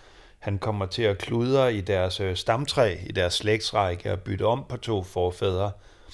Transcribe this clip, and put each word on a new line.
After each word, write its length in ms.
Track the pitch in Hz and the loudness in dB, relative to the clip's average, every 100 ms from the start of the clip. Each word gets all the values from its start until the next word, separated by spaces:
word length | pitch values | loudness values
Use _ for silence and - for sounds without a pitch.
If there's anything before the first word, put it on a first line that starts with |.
| - - - - | -20 -20 -20 -10
han 200 | - 101 | -4 -2
kommer 260 | 110 104 95 | -2 -2 -2
til 180 | - | 0
at 140 | 110 101 | 2 2
kludre 580 | - 117 123 135 127 107 | 0 0 2 4 4 2
i 60 | |
deres, 380 | 92 95 92 - | 0 2 2 0
øh, 160 | 98 90 | -2 -2
stamtræ, 600 | - 117 143 143 113 85 90 | 0 0 0 2 2 2 -4
i 60 | |
deres 220 | - 87 | 0 0
slægtsrække 800 | - 104 110 - - 95 87 104 | 0 2 0 0 0 0 0 -4
og 80 | 95 | -4
bytte 240 | 104 98 | -4 0
om 220 | 104 127 135 | 2 0 -2
på 80 | 120 | -8
to 260 | - 104 | -2 -2
forfædre. 680 | 90 92 90 90 101 92 101 - - - - | -2 -2 -2 0 0 0 -2 -4 -16 -20 -20